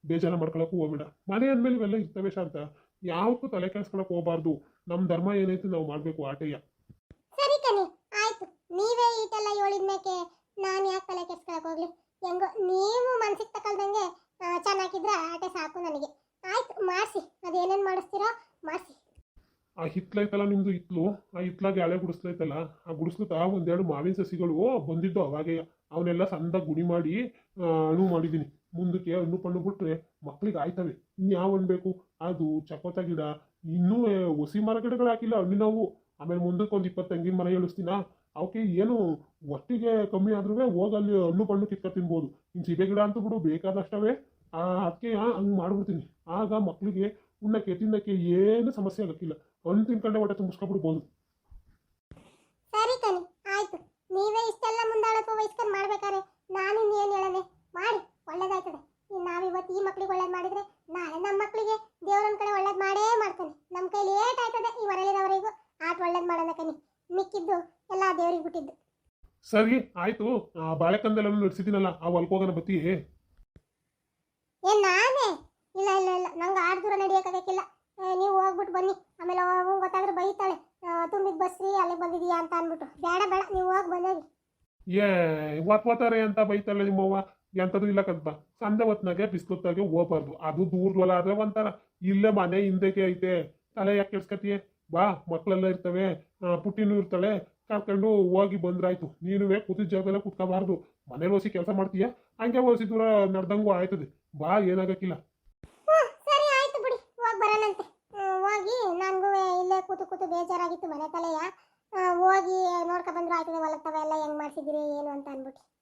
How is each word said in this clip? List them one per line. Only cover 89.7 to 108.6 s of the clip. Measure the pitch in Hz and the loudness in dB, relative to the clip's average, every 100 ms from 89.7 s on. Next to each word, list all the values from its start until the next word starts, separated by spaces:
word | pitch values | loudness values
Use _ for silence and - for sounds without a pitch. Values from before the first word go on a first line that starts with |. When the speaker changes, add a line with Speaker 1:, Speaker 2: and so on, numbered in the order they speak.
| 170 | 0
Speaker 1:
ಹೋಗ್ಬಾರ್ದು. | 196 160 175 160 143 | 2 2 2 0 -2
ಅದು | 156 156 156 185 | -6 -6 0 0
ದೂರ್ದ | 180 190 190 | 2 2 4
ಹೊಲ | 185 | 4
ಆದ್ರೆ | 180 180 208 | 4 2 0
ಒಂಥರ, | 214 214 214 - _ _ | 0 0 -2 -4 _ _
ಇಲ್ಲೇ | 180 196 214 | 0 4 4
ಮನೆ | 202 180 185 | 4 4 2
ಹಿಂದೆಗೆ | 202 185 190 196 190 | 2 2 2 2 0
ಐತೆ. | 180 185 175 151 _ _ | 0 0 0 -2 _ _
ತಲೆ | - 196 202 | -2 2 2
ಯಾಕೆ | 196 | 0
ಕೆಡ್ಸ್ಕತಿಯೇ? | 196 190 196 202 202 - _ _ | -4 -6 -6 -2 -4 -6 _ _
ಬಾ, | 165 196 | 2 2
ಮಕ್ಳೆಲ್ಲ | 180 - 165 170 190 185 | 2 -4 -4 0 2 2
ಇರ್ತವೆ, | 180 180 180 190 156 - _ 180 | 0 -2 0 0 -2 -10 _ -2
ಆ, | 170 | 0
ಪುಟ್ಟಿನೂ | 202 202 208 | -2 0 2
ಇರ್ತಾಳೆ, | 208 190 180 196 202 - _ _ | 2 2 0 0 0 -4 _ _
ಕರ್ಕೊಂಡು | 208 208 196 220 | -4 0 2 4
ಹೋಗಿ | 208 180 190 202 190 | 4 6 4 4 2
ಬಂದ್ರಾಯ್ತು. | 180 180 185 180 156 | -2 0 0 0 -6
ನೀನುವೆ | - 175 196 196 196 | -8 -2 0 2 2
ಕೂತಿದ್ | 214 185 196 | 0 -4 0
ಜಾಗದಲ್ಲೇ | 190 190 202 | 0 2 0
ಕುತ್ಕೋಬಾರ್ದು. | 196 - 180 185 190 170 - _ - | -2 -4 0 0 2 -2 -4 _ -14
ಮನೇಲಿ | 131 175 | -2 2
ಓಸಿ | 196 208 | 2 2
ಕೆಲ್ಸ | 185 175 | -2 0
ಮಾಡ್ತೀಯ, | 190 190 190 233 - _ _ | 0 0 2 0 -2 _ _
ಹಂಗೆ | 233 247 | 0 4
ಓಸಿ | 254 240 220 | 6 4 2
ದೂರ | 220 220 214 | 2 4 6
ನಡ್ದಂಗೂ | 196 190 180 208 208 | 4 2 0 2 4
ಆಯ್ತದೆ. | 180 185 190 139 _ _ 151 | 2 2 -2 -6 _ _ -6
ಬಾ, | 156 202 | 2 2
ಏನಾಗಕ್ಕಿಲ್ಲ. | 190 185 185 190 190 | 4 2 0 -2 -4
Speaker 2:
ಹ್ಮ್, | 151 - _ _ _ - _ - 640 508 | -6 -10 _ _ _ -20 _ 4 4 4
ಸರಿ | - - 587 587 | -2 0 4 4
ಆಯ್ತು | 539 554 554 | 4 2 0
ಬಿಡಿ, | 494 | -2
ಹೋಗ್ | 480 _ - 466 415 | -4 _ -2 -2 2
ಬರೋಣಂತೆ. | 427 427 427 392 | 2 4 2 -2
ಹ್ಮ್, | - _ _ 403 381 381 | -10 _ _ -6 -2 0
ಹೋಗಿ | 392 415 | 0 0